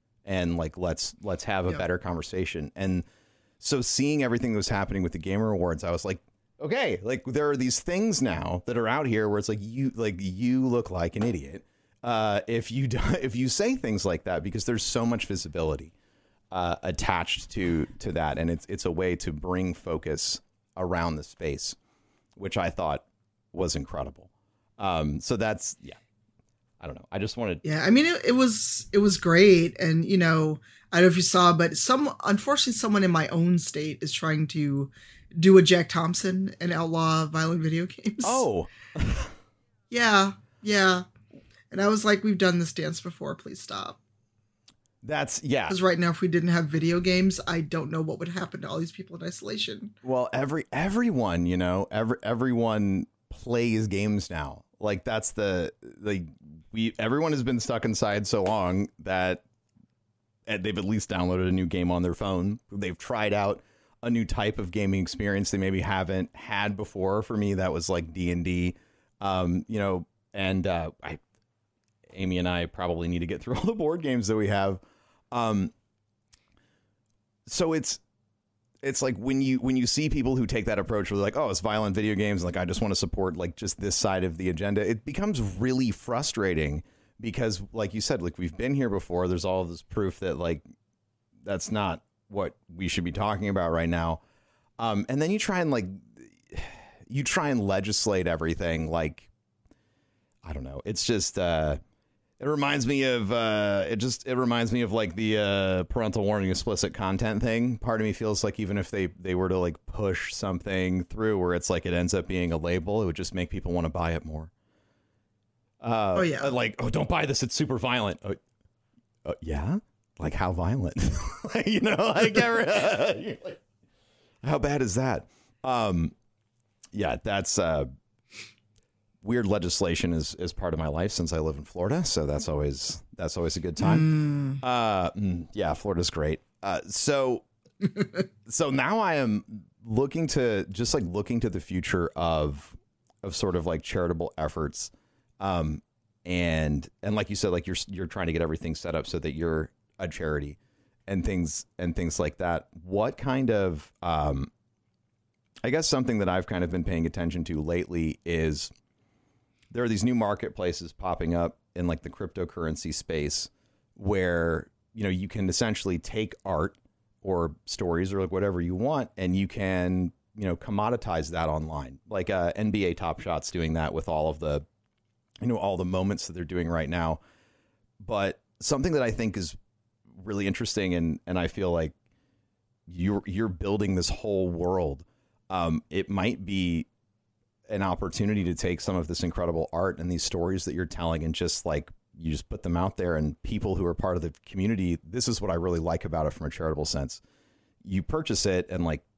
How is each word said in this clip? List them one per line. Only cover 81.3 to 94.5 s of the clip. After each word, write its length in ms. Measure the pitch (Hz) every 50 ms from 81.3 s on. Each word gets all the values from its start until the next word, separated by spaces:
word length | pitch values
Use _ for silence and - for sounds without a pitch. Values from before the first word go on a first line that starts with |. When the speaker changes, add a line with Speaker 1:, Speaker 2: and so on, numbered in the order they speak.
| -
Speaker 1:
"Oh, 120 | 143 151 110
it's 80 | 95 -
violent 360 | - 110 104 107 107 101 92
video 200 | 107 104 107 107
games, 260 | 98 107 104 101 90
and, 60 | 87
like, 120 | 87 82 90
I 60 | 90
just 160 | 85 85 -
wanna 140 | 110 101 95
support, 420 | - - 87 - - 95 92 82
like, 180 | 90 90 95 -
just 240 | - 107 95 - -
this 160 | 95 101 90
side 280 | - - 101 95 95 92
of 140 | 90 80
the 120 | 82 92 92
agenda," 320 | 85 78 101 101 101 104
it 240 | 101 90 117 110 -
becomes 340 | 147 143 - 202 214 196 127
really 520 | 110 98 90 92 120 127 131 127 131 113
frustrating 880 | 95 - - - 120 120 139 - - 113 101 95 87 78 78 71 73 78 - - _ _ _ _ _ -
because, 420 | 110 113 98 120 123 113 101 87 98 - -
like 200 | 113 104 95 -
you 80 | 110
said, 220 | - - 147 98 85
like, 160 | 87 - -
we've 180 | 90 82 78
been 160 | - 113 131 143
here 160 | 139 131 113
before. 380 | 98 95 - - 87 87 92
There's 180 | 90 90 85 85
all 180 | 95 95 92 90
this 180 | 85 85 85 -
proof 360 | - - 110 101 92 - -
that, 180 | 98 90 76 71
like, 240 | 87 85 85 71 - - - _ _ _ _ _ _ _ _ _ _ _ _ _ -
that's 280 | 101 98 90 - -
not 300 | 110 107 101 92 82 80 - _ _ _ _
what 280 | _ 95 101 92 80 - _ _ - 82
we 120 | 85 95
should 160 | 90 - 98 85
be 80 | 87
talking 380 | 80 98 101 104 104 85 104 101
about 220 | 98 95 87 82
right 180 | 82 82 85 85
now. 320 | 87 85 82 82 80 - - _ _ _ _ _